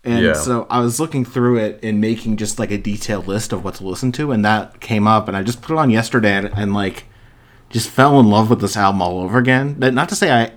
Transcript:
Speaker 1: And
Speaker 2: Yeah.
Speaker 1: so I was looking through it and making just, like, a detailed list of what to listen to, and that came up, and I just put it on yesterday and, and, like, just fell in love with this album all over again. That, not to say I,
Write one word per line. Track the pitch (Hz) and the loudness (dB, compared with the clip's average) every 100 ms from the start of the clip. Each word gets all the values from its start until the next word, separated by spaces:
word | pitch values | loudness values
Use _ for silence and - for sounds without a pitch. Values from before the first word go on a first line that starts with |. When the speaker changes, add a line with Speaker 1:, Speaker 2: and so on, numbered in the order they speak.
Speaker 1:
And | 123 117 | 0 2
Speaker 2:
Yeah. | 85 | 2
Speaker 1:
so | 76 98 120 - | 0 -2 -4 -2
I | 123 | -2
was | 120 117 | 0 -2
looking | 160 147 | -4 -4
through | 123 131 123 120 | -4 0 2 2
it | 107 - | -2 -6
and | 110 104 | -4 0
making | 110 117 110 107 | 0 -2 -2 -4
just, | 104 - | -4 -4
like, | 104 | -4
a | 104 | -4
detailed | 107 104 - 104 90 | -4 -6 -6 -6 -4
list | 101 - | -4 -4
of | 95 | -6
what | 92 - | -8 -10
to | 95 | -10
listen | 90 127 | -4 -4
to, | 123 147 | -2 -2
and | 113 | 0
that | 104 107 104 - | 2 0 -2 -16
came | - 107 107 | -4 0 4
up, | 110 107 | 2 2
and | 98 | -4
I | |
just | 98 123 | -4 -6
put | - | -4
it | 160 | 0
on | 143 | 2
yesterday | 110 113 127 107 98 | 2 0 0 2 0
and, | 101 | -2
and, | 104 104 | -4 -2
like, | 101 98 - - - - _ _ - _ | -2 -4 -8 -20 -20 -20 _ _ -20 _
just | 113 - | -6 -4
fell | - 139 139 | 2 6 8
in | 110 | 6
love | 104 110 | 6 4
with | 107 | 2
this | 101 107 | 0 0
album | 98 98 | 0 2
all | 87 90 | -2 -2
over | 92 120 | -2 0
again. | 123 131 143 143 | 2 2 0 0
That, | 131 | 0
not | 127 165 | 0 -2
to | |
say | 208 190 | -2 2
I, | 120 113 | 2 0